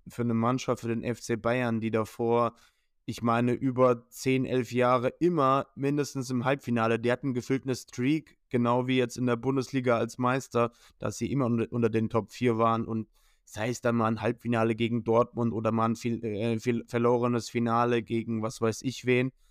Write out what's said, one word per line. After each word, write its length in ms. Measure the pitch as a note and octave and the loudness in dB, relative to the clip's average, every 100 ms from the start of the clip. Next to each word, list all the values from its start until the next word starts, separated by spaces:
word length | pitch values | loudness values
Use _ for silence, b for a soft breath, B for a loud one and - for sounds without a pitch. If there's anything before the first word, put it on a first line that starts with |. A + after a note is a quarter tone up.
| - | -16
für 140 | - | -4
eine 100 | A#2+ | -2
Mannschaft, 480 | A2+ A#2 B2+ - A#2+ | 0 0 0 -2 -4
für 60 | A#2 | -4
den 160 | A2+ | -4
F 180 | - A#2 | -4 -6
C 140 | - A#2 | -4 -2
Bayern, 460 | A#2 B2+ A#2+ A2+ | 0 0 0 -2
die 100 | A2 | 0
davor, 640 | A2 A2 - A#2 A#2 A#2 - b b b _ - | -2 -2 -2 0 2 0 -4 b b b _ -12
ich 160 | G#2+ | -4
meine, 300 | A#2 A#2 B2 | 0 2 2
über 560 | B2 C3+ B2 B2+ A#2+ - | 0 -2 4 4 4 -4
zehn, 360 | - C3 C3 B2+ | -6 0 0 0
elf 260 | B2+ A#2 | -2 -2
Jahre 380 | A#2+ B2 B2+ B2+ - | 2 4 4 0 0
immer 480 | E3+ E3+ C3 C3+ - - | 0 2 2 2 -2 -4
mindestens 540 | C#3 D3 C#3 C3+ B2 | -2 0 -2 -6 -4
im 160 | B2+ C3 | -2 0
Halbfinale, 520 | C#3 - A#2+ A2+ A2+ | -2 0 0 2 2
die 140 | A2+ | 2
hatten 220 | B2 C#3 | 0 -2
gefühlt 300 | B2 - C3 | -4 -2 -2
eine 120 | C3 B2 | -2 -6
Streak, 640 | - - B2 D#3 - _ _ | -6 -4 0 0 -4 _ _
genau 380 | B2 A#2+ B2 B2+ | 0 2 2 2
wie 100 | B2+ | 2
jetzt 200 | A#2+ - | 2 0
in 100 | B2 | 0
der 80 | A#2 | 0
Bundesliga 600 | B2+ C3+ B2 C3+ B2 A#2 | 0 -2 -2 -2 2 2
als 200 | A2+ - | 0 -2
Meister, 540 | B2 C3+ - A#2+ A#2 b b _ | 0 0 -2 0 0 b b _
dass 200 | A2+ - | -8 -6
sie 140 | A#2 | -4
immer 140 | C#3 A#2+ | 0 0
unter, 260 | A#2 A2+ | 0 -2
unter 180 | A#2+ A2+ | 0 2
den 200 | A2+ A2 | 2 0
Top 220 | A#2 G2+ | -2 -2
vier 260 | - B2 A2+ | -2 0 4
waren 280 | A2+ A2+ A#2 | 2 2 -2
und 220 | A2+ G#2+ _ _ _ | -6 -6 _ _ _
sei 260 | _ G#2+ A2 | _ -6 -4
es 120 | A#2+ | -2
dann 140 | A#2+ A#2 | 0 2
mal 120 | A2 | 2
ein 140 | A2+ | 0
Halbfinale 540 | A2 A#2+ A#2+ A#2 A2+ A2+ | -2 -2 -2 0 2 0
gegen 280 | A#2 A#2 | 0 -2
Dortmund 500 | A#2 A2+ A#2+ A#2 A#2+ | 2 2 2 0 -2
oder 180 | A2+ A2 | 0 0
mal 180 | A2+ A2+ | 0 0
ein 60 | A2+ | 0
viel, 280 | A#2+ A#2 | -4 -4
äh, 360 | A#2 G2+ A#2 A2+ | -4 -2 -2 -2
viel 240 | B2 A#2 - | -2 -2 -2
verlorenes 600 | A#2+ A#2 B2 A#2+ A#2+ - | 0 2 2 2 -2 -2
Finale 520 | B2 A#2 A#2 A#2+ A#2+ | -2 0 2 2 0
gegen 400 | G#2+ A#2 A2+ A2+ | 0 -4 -2 -4
was 200 | A2 - | -4 -2
weiß 200 | A2+ G#2+ | -2 -2
ich 240 | C3 - A#2+ | -6 -4 0
wen, 260 | B2 C3 - _ | 2 2 -6 _